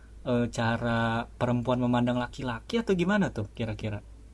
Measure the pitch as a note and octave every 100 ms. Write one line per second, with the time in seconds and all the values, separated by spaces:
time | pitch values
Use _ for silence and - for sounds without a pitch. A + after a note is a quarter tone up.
0 | - - - A#2+ A#2 A#2+ A2+ A#2 A#2+ A#2
1 | A2+ A2+ A#2+ - B2 B2 A#2+ B2 B2 B2
2 | A#2+ B2 B2 - C3 A2+ - A#3 A3+ F#3
3 | F3 G#3 D3+ A#2 G#2 - A2+ G#2 A2 G#2
4 | - - -